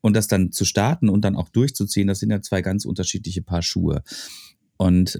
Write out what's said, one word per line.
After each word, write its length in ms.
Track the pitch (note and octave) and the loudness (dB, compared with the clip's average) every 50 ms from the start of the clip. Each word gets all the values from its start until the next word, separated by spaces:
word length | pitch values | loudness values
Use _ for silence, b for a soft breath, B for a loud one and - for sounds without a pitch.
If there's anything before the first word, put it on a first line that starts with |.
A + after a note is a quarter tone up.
und 140 | - A2 G#2 | 2 2 2
das 120 | A2 G#2 | 2 2
dann 260 | - G#2+ F#2+ F#2 F2+ - | 2 2 2 2 2 0
zu 140 | - F#2+ | -2 -2
starten 420 | - - G2 G#2 C3+ E3 - - G#2 | 0 2 2 2 2 2 2 2 2
und 160 | F#2+ G#2 G#2 | 4 4 2
dann 120 | G2 G2 | 2 0
auch 120 | - - - | -2 -4 -2
durchzuziehen, 600 | - A#2 C3 C#3+ - - G2+ G2 - G#2 G2 G2 | 0 2 2 2 0 -2 -4 -2 0 0 0 0
das 100 | F#2+ - | 0 0
sind 120 | G#2 A2 | -2 -2
ja 120 | G#2+ G2 - | -2 -2 -2
zwei 180 | - G2+ F#2 | -2 -2 -2
ganz 240 | F2 F#2+ F#2+ G2+ - | 0 0 -2 -2 -4
unterschiedliche 560 | - - G#2 F2+ - - F2+ - F2 F2+ F2+ | -4 -6 -4 -4 -4 -4 -6 -6 -8 -6 -6
Paar 220 | - - F2+ E2+ E2+ | -6 -4 -2 -2 -2
Schuhe. 400 | - - F#2 E2+ D#2 D2 - - B B B B B B B B B B B _ _ _ | -2 -2 0 0 0 0 -2 -4 B B B B B B B B B B B _ _ _
Und, 400 | - F#2+ F2+ F2+ F2+ F#2 F2+ - - | 0 2 4 4 4 4 2 0 -2